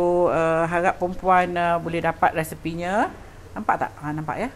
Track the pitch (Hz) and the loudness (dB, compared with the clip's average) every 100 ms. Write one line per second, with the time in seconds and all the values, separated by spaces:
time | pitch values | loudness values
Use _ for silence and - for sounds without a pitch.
0 | 175 175 170 147 160 160 165 175 180 - | 4 4 4 4 2 2 2 2 0 0
1 | 180 185 185 180 180 175 170 170 165 170 | -2 -2 4 4 4 2 2 0 0 -2
2 | 165 165 180 165 160 160 165 165 175 202 | -2 2 0 0 -4 -6 -8 -6 -2 0
3 | 349 - - - - 190 220 - - - | 0 -4 -18 -18 -14 -6 -2 0 -2 -6
4 | 147 156 156 - 233 | -6 -6 -6 -4 -6